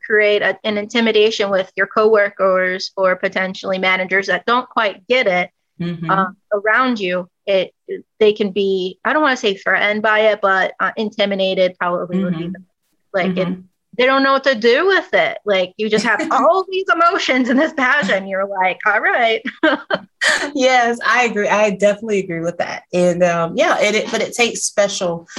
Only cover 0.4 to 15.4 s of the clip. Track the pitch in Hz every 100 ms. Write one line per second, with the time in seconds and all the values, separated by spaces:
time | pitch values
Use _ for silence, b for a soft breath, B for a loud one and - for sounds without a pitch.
0.4 | 190 190 220 208 208 240 226 214 214 220
1.4 | 202 190 190 - 196 220 214 214 202 -
2.4 | 190 185 185 185 - - 185 180 190 185
3.4 | 190 190 196 185 185 185 185 190 190 180
4.4 | - 247 247 233 214 - - 254 214 180
5.4 | 180 _ _ - 170 165 170 190 185 -
6.4 | _ 208 208 226 254 226 185 180 180 _
7.4 | - 190 175 _ - 190 - _ 214 214
8.4 | 202 202 196 190 185 - 220 294 302 254
9.4 | 214 196 - 185 202 214 214 214 220 202
10.4 | 196 190 180 - 185 - 214 214 202 196
11.4 | 190 190 180 180 180 180 175 185 180 165
12.4 | 170 190 - _ _ _ _ 190 190 180
13.4 | 180 185 - _ _ 185 254 269 269 269
14.4 | 269 233 233 262 370 370 - 190 156 -